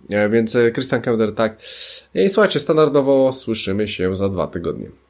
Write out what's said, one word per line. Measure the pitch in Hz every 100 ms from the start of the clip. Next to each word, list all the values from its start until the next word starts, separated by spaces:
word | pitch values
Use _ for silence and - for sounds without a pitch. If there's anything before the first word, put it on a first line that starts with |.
| -
e, | 104 104
więc, | 113 113 123
e, | 117
Krystian | 113 131 127
Kender, | 117 113 110 101
tak. | 110 107 - - - - -
I | - 190
słuchajcie, | 190 202 156
standardowo | - 156 151 143 135 139 131
słyszymy | 127 - 110 - 98 104
się | - 92 95
za | 98
dwa | 92 73
tygodnie. | 92 85 57 50 -